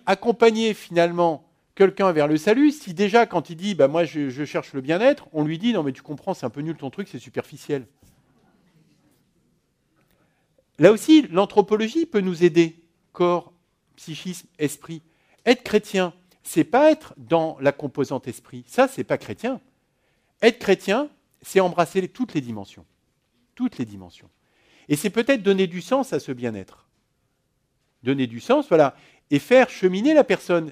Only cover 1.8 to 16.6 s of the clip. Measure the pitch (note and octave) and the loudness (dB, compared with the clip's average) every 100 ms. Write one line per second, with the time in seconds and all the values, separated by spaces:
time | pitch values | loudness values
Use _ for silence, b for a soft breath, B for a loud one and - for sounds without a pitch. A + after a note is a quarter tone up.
1.8 | F#3+ F#3+ G3 D#3 D3 D#3 G#3 A3+ D4+ C#4 | 2 2 0 2 2 0 2 4 2 2
2.8 | - E3 G3+ A#3 A3+ - - D#3+ G3+ F3+ | -6 -2 2 2 2 -2 -6 -8 -4 2
3.8 | C#3 E3 E3 D#3 C#3+ B2+ C#3+ F3 - C#3 | 2 2 -2 -4 -6 -6 -8 -8 -8 -8
4.8 | C3 F3 B3 C#4+ - D#3 D3+ D#3+ A#3 G#3+ | -4 0 2 0 -4 -6 -4 -2 -2 -2
5.8 | C#3+ B2+ - D3 - F3+ B2+ C3+ D#3 D3+ | -2 -6 -12 -10 -8 -8 -8 -8 -10 -10
6.8 | C3+ - G3+ B2+ B2 C3 - - - C#3 | -12 -12 -14 -16 -12 -12 -12 -14 -8 -8
7.8 | A#2 _ _ _ _ _ _ _ _ _ | -8 _ _ _ _ _ _ _ _ _
8.8 | _ _ _ _ _ _ _ _ _ _ | _ _ _ _ _ _ _ _ _ _
9.8 | _ _ _ _ _ _ _ _ _ - | _ _ _ _ _ _ _ _ _ 4
10.8 | E3+ A3 - D#4 A#3 E3+ G3+ G#3 G3+ G#3+ | 4 4 6 4 4 0 0 0 2 0
11.8 | A3 E4 E4 G#3+ F#3 E3 F3 D#3+ E3 - | -2 -4 -4 -2 -2 0 2 4 0 -2
12.8 | _ _ _ - F3 F3 - _ _ _ | _ _ _ -2 0 -2 -6 _ _ _
13.8 | _ _ - D3 F#3 F3 - - D3 - | _ _ -18 -14 -14 -14 -18 -6 -6 -6
14.8 | - D#3+ - _ _ _ A3 B3 - G#3 | -14 -18 -18 _ _ _ 0 0 0 -4
15.8 | - F#3+ F3+ - _ _ - - | -2 -2 -2 -6 _ _ -4 -2